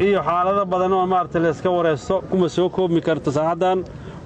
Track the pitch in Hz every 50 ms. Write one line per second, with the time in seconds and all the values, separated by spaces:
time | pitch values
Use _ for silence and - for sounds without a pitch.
0 | 185 202 202 180 147 156 170 175 180 190 202 202 196 180 185 180 185 185 196 185
1 | 180 185 190 180 170 131 - 170 170 165 143 - - 185 180 175 165 165 156 131
2 | - - 190 185 165 - 190 190 175 151 - - 180 175 - 190 185 175 170 165
3 | - 165 160 143 - 156 131 151 156 165 175 165 185 185 185 185 175 - - -
4 | - - - - -